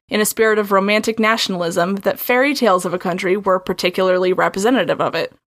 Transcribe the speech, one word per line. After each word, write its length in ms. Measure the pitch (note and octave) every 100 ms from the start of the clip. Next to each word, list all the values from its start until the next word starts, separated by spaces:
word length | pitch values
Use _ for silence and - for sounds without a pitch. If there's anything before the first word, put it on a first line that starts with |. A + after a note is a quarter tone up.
| _
in 140 | G#3
a 40 | G#3+
spirit 340 | - A3 G#3+
of 120 | G3+
romantic 480 | G3 G3 G#3+ - A3
nationalism, 760 | G#3+ A3+ - F#3 E3+ F3+ F3 G3
that 220 | G3 -
fairy 340 | - B3 C#4+
tales 320 | C#4+ A3+ F3+ F3+
of 80 |
a 60 | F3+
country 360 | F#3 F#3 F#3+ G3+
were 220 | G3 F#3
particularly 720 | F#3 F#3 F3+ F#3 F#3 F#3 F#3
representative 680 | F3+ E3+ F#3+ G#3+ B3+ E3+ -
of 140 | D#3 D#3+
it, 180 | C3 -